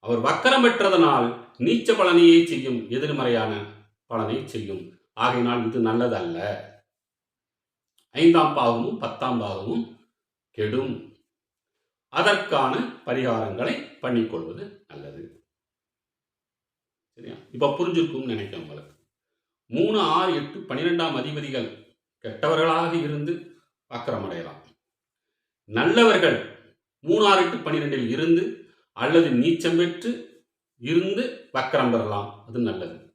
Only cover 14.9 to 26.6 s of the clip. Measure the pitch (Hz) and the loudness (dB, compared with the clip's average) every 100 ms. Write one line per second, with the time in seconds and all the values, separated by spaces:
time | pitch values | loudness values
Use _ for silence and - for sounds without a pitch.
14.9 | - 143 - - _ _ _ _ _ _ | -18 -18 -18 -20 _ _ _ _ _ _
15.9 | _ _ _ _ _ _ _ _ _ _ | _ _ _ _ _ _ _ _ _ _
16.9 | _ _ _ 110 - - 120 143 147 175 | _ _ _ -18 -18 -16 -2 0 2 0
17.9 | 165 160 131 131 107 98 90 78 73 - | 2 0 -2 -6 -6 -8 -12 -14 -18 -20
18.9 | _ _ _ _ _ _ _ _ 120 208 | _ _ _ _ _ _ _ _ -2 0
19.9 | 214 170 160 185 151 143 - - 131 165 | 2 2 2 0 -2 -6 -12 -10 -4 -2
20.9 | 170 160 143 131 147 143 131 113 - - | 0 -2 -4 -6 -8 -6 -6 -8 -12 -20
21.9 | _ _ _ 113 - 156 160 165 165 170 | _ _ _ -14 -4 0 2 2 2 0
22.9 | 170 147 147 151 175 - - _ _ _ | -2 -4 -4 -4 -6 -10 -20 _ _ _
23.9 | 120 - 143 185 170 165 147 - _ _ | -10 -8 -6 -8 -10 -12 -16 -20 _ _
24.9 | _ _ _ _ _ _ _ _ 104 156 | _ _ _ _ _ _ _ _ 0 2
25.9 | 226 226 190 170 113 - - | 6 6 6 4 2 -6 -16